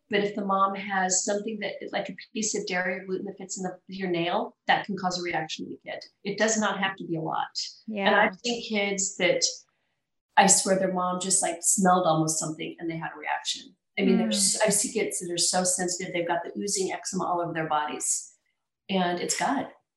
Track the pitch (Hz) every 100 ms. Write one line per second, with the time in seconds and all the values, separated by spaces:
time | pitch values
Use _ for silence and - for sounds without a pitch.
0 | _ 208 202 214 196 190 196 196 202 190
1 | 185 185 214 208 220 208 196 - - 196
2 | 196 190 - 220 208 202 185 180 185 190
3 | 190 185 190 190 190 190 185 - - 190
4 | 185 170 170 214 233 - - 180 - 180
5 | 185 180 175 160 160 - 180 - - -
6 | - _ 196 202 220 214 202 196 190 -
7 | 175 160 160 - - - - - - 208
8 | 196 208 214 - 240 233 220 208 202 190
9 | - - 175 - - - _ _ _ _
10 | _ _ _ - 202 - 202 190 185 185
11 | 180 180 185 185 170 170 - - 180 180
12 | 175 156 160 - 160 156 160 - 165 165
13 | 156 151 147 143 - - - _ _ -
14 | 196 226 220 208 196 - 214 - - 220
15 | 170 - 175 170 - 185 180 - 180 -
16 | 175 175 170 170 - 202 202 196 175 165
17 | - 190 170 175 165 160 156 151 151 -
18 | - - - _ _ _ _ _ - 190
19 | 175 175 - - 190 269 - - _